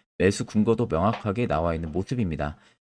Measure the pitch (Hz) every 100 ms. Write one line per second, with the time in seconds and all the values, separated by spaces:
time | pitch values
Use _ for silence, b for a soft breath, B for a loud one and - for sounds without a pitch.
0 | _ - 92 - - 107 107 113 120 80
1 | 98 113 107 98 120 76 85 82 82 82
2 | 95 123 95 73 73 - b b